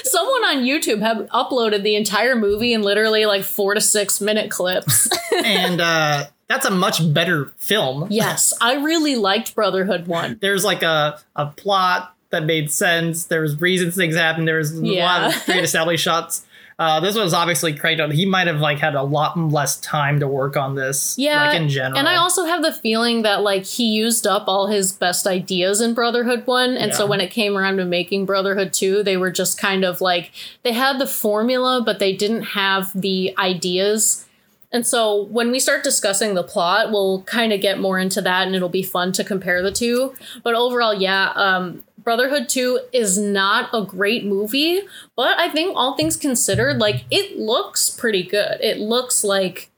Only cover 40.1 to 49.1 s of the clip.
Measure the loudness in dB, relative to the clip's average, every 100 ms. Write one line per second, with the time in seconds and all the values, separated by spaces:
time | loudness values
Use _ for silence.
40.1 | -6 -18 -8 -2 0 0 0 0 0 0
41.1 | 2 0 2 2 2 -2 -10 -18 -8 -2
42.1 | 0 2 0 -2 -2 0 0 -2 0 0
43.1 | 0 0 0 2 0 0 -4 -4 -2 0
44.1 | 0 0 -2 -2 0 0 0 -4 -14 -12
45.1 | -2 0 2 0 0 -2 -2 -2 0 -2
46.1 | 0 -2 0 0 2 2 2 0 0 -2
47.1 | -2 -2 -6 -2 -2 -2 -2 -4 -2 -2
48.1 | 0 0 -2 -2 -2 -2 -2 0 -2 0